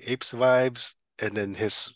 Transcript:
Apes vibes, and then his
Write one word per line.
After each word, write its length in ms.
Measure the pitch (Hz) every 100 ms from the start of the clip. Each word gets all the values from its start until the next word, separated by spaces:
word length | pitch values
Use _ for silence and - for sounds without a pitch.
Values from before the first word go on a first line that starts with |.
| 117
Apes 220 | 127 -
vibes, 600 | 120 127 127 127 123 - - _ -
and 160 | 107 104
then 200 | 98 95
his 380 | 107 - -